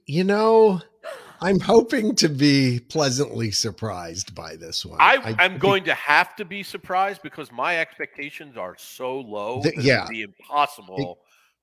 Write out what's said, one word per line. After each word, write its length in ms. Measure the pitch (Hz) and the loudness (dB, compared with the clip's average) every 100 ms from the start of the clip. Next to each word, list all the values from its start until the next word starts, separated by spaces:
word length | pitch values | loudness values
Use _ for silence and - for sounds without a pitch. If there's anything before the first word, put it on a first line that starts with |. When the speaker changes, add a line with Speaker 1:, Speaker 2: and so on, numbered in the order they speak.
| - | -4
Speaker 1:
you 160 | 156 | -2
know, 580 | 190 208 220 226 220 180 - _ 640 539 - - | 2 2 4 6 6 4 -6 _ -16 -16 -16 -4
I'm 180 | 175 190 | 0 2
hoping 540 | - 233 240 277 214 208 | 6 6 6 2 0 2
to 120 | 175 | 0
be 500 | 135 147 139 131 120 | 4 4 4 2 0
pleasantly 680 | - 160 139 127 127 113 113 | -4 0 0 0 -4 -4 -4
surprised 840 | - 113 - 107 90 85 87 - | -2 -4 -6 -8 -8 -10 -12 -12
by 200 | 85 80 80 | -14 -16 -16
this 280 | 82 - - | -10 -10 -6
one. 120 | 80 | 4
Speaker 2:
I, 160 | 180 269 | 4 4
Speaker 1:
I 200 | - - | 0 0
Speaker 2:
I'm 140 | 185 | 0
Speaker 1:
think 80 | 180 | 2
Speaker 2:
going 220 | 190 196 | 0 2
to 100 | 170 | 0
have 420 | 131 143 151 175 - | -2 2 4 2 -4
to 80 | |
be 180 | 180 202 | -12 -12
surprised 600 | - 190 - 185 196 196 | -12 -14 -4 -2 -2 -6
because 280 | 151 - 139 | -14 -14 -14
my 280 | 120 151 170 | -6 -4 -2
expectations 800 | 160 - 147 - 143 - 151 113 | -4 -8 -14 -12 -14 -14 -16 -12
are 200 | 90 87 | -12 -12
so 400 | - - 127 131 | -18 -10 -8 -8
low 420 | 117 104 104 123 | -8 -8 -8 -4
Speaker 1:
The, 80 | 143 | -4
Speaker 2:
that 80 | 151 | 0
it 60 | |
Speaker 1:
yeah. 180 | 131 117 | 2 2
Speaker 2:
would 80 | - | 0
be 120 | 113 | -10
impossible 960 | 104 _ - 147 143 - 98 190 90 87 _ _ _ _ | -12 _ -6 -2 -2 -4 -12 -8 -8 -10 _ _ _ _